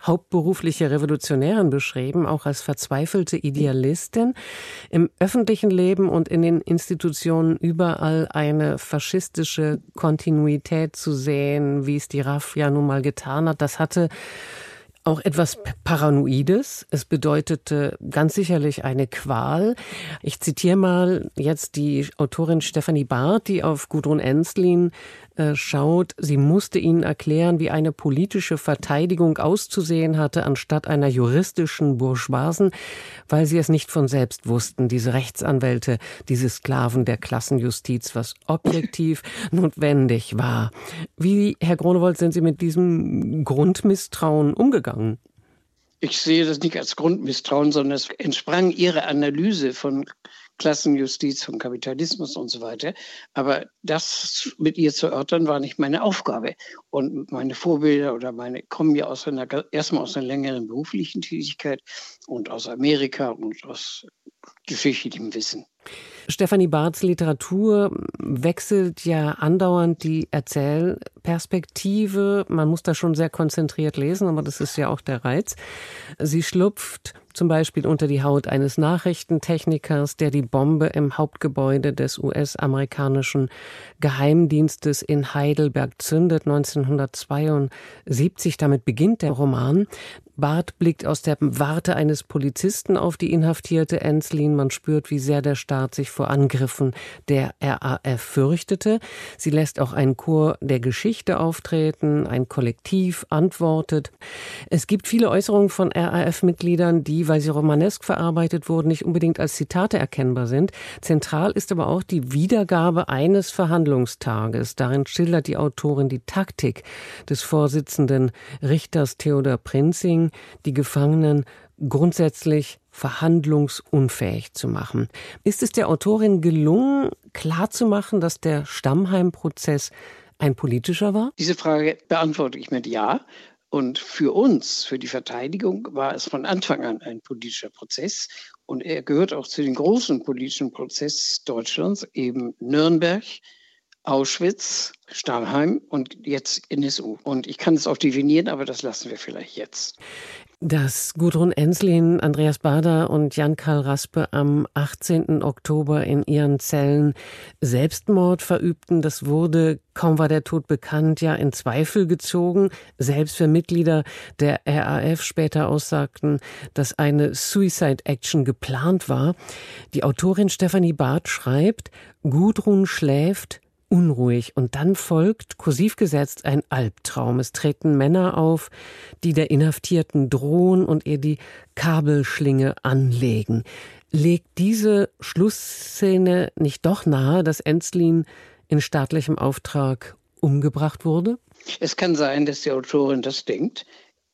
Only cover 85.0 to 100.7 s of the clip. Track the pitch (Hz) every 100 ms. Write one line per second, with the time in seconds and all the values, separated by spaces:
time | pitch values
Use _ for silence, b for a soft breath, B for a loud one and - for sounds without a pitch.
85 | - 147 139 147 143 147 147 135 131 -
86 | - 156 175 156 147 147 139 147 131 143
87 | 135 - - 143 156 147 135 - - -
88 | - 127 160 - 180 - 147 135 - 117
89 | 180 226 156 131 139 123 127 170 208 B
90 | B B B - 143 160 175 - 170 156
91 | - 151 - 147 151 120 143 160 - 135
92 | 151 147 - 151 139 - 190 208 - 381
93 | 175 156 165 165 160 160 - 165 156 165
94 | - 151 - 151 151 147 135 - - 151
95 | - 147 131 143 143 139 - 139 131 -
96 | 135 - 139 139 139 127 131 - 135 -
97 | B B - 139 135 - 139 - 131 131
98 | 135 120 - - 135 170 - 190 214 220
99 | B B B B 156 151 156 - 131 143
100 | 135 127 - 156 151 - 135